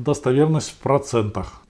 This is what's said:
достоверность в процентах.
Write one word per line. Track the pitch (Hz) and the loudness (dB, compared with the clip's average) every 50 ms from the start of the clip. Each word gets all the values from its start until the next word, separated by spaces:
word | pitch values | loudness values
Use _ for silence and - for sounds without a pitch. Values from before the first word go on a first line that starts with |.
| 117 | -2
достоверность | 143 143 143 - 127 127 139 151 156 156 147 - - | -2 -2 0 0 2 4 4 4 4 2 0 -2 -4
в | - - | -8 -6
процентах. | - 131 139 143 139 - - 117 107 101 - 98 90 - - - - - | -2 0 0 0 0 0 -2 0 0 -2 -4 -6 -8 -10 -12 -18 -20 -14